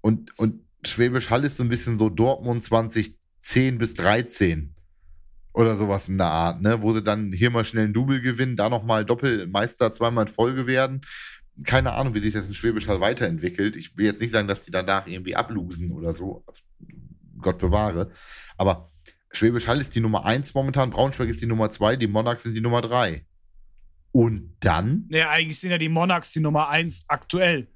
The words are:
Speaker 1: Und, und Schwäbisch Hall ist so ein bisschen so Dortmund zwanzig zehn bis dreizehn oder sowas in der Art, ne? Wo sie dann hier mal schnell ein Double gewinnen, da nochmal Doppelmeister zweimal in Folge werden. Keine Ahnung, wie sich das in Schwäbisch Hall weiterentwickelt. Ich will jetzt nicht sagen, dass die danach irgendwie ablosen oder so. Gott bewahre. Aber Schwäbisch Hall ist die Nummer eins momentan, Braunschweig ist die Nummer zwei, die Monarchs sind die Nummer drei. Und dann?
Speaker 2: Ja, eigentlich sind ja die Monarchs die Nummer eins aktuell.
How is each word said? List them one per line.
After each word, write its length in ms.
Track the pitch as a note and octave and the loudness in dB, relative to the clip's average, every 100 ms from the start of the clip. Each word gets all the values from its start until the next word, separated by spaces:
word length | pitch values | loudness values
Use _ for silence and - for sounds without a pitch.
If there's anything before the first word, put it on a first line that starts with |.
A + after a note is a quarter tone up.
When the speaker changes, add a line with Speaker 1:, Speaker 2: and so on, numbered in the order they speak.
Speaker 1:
Und, 380 | G#2+ A2 - - | 2 0 -4 -2
und 240 | A2 - _ _ - | -2 -2 _ _ -4
Schwäbisch 440 | - A#2+ B2 - | 2 2 2 0
Hall 120 | A#2 | 0
ist 140 | C#3+ C#3 | 0 -2
so 80 | |
ein 40 | A#2+ | -2
bisschen 300 | A#2 - A2 | 0 -2 2
so 100 | A2 | 2
Dortmund 540 | F2 A#2 C3+ B2 A#2+ | 4 2 2 -2 -4
zwanzig 560 | - A2+ A2 A2 G2+ - _ _ | 2 2 2 -2 -4 -8 _ _
zehn 380 | - - C3 B2 | 0 2 2 2
bis 160 | A2+ | -2
dreizehn 800 | - F2+ A2 A#2+ - F#2+ E2 D2 - _ _ - - - - - | 0 2 2 0 2 2 2 -6 -12 _ _ -20 -20 -20 -20 -8
oder 240 | - A2+ G#2 | 2 2 4
sowas 320 | G#2 G2 - | 0 0 -2
in 80 | F#2+ | 0
der 120 | F2 | 2
Art, 340 | D#2+ E2+ E2+ | 2 0 0
ne? 180 | G2 A#2 | 0 2
Wo 120 | G#2+ | 0
sie 100 | A2 | 0
dann 300 | G#2 G#2 G#2 | 0 -2 -2
hier 180 | F#2+ A#2+ | 0 2
mal 140 | A#2 | 2
schnell 220 | A2 A2+ G#2+ | -2 0 0
ein 60 | |
Double 280 | G#2+ C3+ C3+ | 0 0 0
gewinnen, 340 | B2 A#2 C3 | -2 -2 -2
da 140 | B2 - | 0 0
nochmal 360 | A#2+ A2 A2 | 0 0 0
Doppelmeister 840 | G2+ A#2+ C#3 A2 F2 F#2+ A#2 - A#2 | 0 0 0 -2 -2 -2 -2 0 0
zweimal 360 | - A#2 A#2 G#2+ | 2 0 0 -2
in 60 | |
Folge 360 | - A#2+ C3 B2 | 2 0 0 0
werden. 320 | C3 C3 C3+ - - - - - - | 0 0 -2 -10 -18 -18 -20 -20 -12
Keine 300 | - C3 B2+ | 2 2 2
Ahnung, 200 | - C3+ | 0 -2
wie 60 | G#2+ | 0
sich 140 | G#2+ | -2
das 120 | G#2 F#2+ | -2 -6
in 80 | |
Schwäbisch 320 | G2+ A#2 G#2+ G#2+ | -4 -2 -2 -2
Hall 140 | G2 | 0
weiterentwickelt. 720 | G2 B2 G#2 E2 F2 F2 G2+ | 0 0 -2 -2 -6 -2 -2
Ich 220 | G#2+ E2 - | -2 -14 0
will 100 | G#2+ | 0
jetzt 140 | G2+ | 0
nicht 100 | A2+ | 0
sagen, 160 | A2 G2+ | 0 0
dass 160 | G2 | -4
die 80 | - | -4
danach 380 | F#2 F#2 G2 F#2+ | -4 -2 -2 -4
irgendwie 260 | F2+ F#2 | -10 -4
ablosen 560 | F2 - A2 F2 E2+ F2 | -4 -2 -6 -8 -8 -8
oder 240 | D2+ E2 | -6 -6
so. 300 | E2 F#2 - - - _ _ - - - - - - | -6 -8 -10 -18 -20 _ _ -20 -20 -20 -20 -20 -6
Gott 180 | F#2+ F2 | -4 0
bewahre. 540 | F#2 G#2 G#2 E2+ F#2+ - - - - - | 2 2 2 -2 -6 -8 -20 -20 -20 -2
Aber 340 | G2 F2 - _ - _ _ | 0 0 -6 _ -20 _ _
Schwäbisch 340 | - A2+ A#2 A#2 | 0 2 2 0
Hall 140 | C3+ | -2
ist 160 | C#3 A#2+ | 0 -2
die 40 | |
Nummer 240 | A2+ G#2+ | 0 0
eins 300 | - A#2+ C#3 | 0 0 -2
momentan, 360 | C#3 C3+ C3+ B2+ | -4 -2 0 0
Braunschweig 380 | - C3+ C3 A#2+ | 2 0 0 -4
ist 120 | A#2 | -2
die 60 | A#2 | -2
Nummer 220 | A2+ G#2+ | 0 0
zwei, 260 | - G#2+ B2+ | 2 0 2
die 100 | A2+ | 0
Monarchs 380 | G#2 A#2 A#2 | 0 0 -4
sind 100 | A#2 | -6
die 60 | A2 | -2
Nummer 200 | A#2 A#2+ | 0 0
drei. 460 | A2+ B2 G#2+ D#2 - _ _ - - - - _ _ | 0 0 0 -4 -12 _ _ -20 -20 -20 -20 _ _
Und 440 | C3 A#2 A2 - - | 4 4 2 -8 -2
dann? 440 | G2 D#2+ G2+ E3+ - | 2 2 0 -2 0
Speaker 2:
Ja, 180 | D#3+ D#3+ | 0 2
eigentlich 320 | D#3 E3 D#3 | 2 2 0
sind 120 | F#3 | 0
ja 40 | F3 | 0
die 140 | D#3+ | 0
Monarchs 420 | E3 F3+ F3 - | 2 2 0 0
die 80 | - | 0
Nummer 300 | D3+ D3 D3+ | 2 2 2
eins 320 | D3+ E3 - - | 0 0 -2 -2
aktuell. 600 | D3 - F3 F3+ D#3 A2+ | -4 -2 0 2 2 -4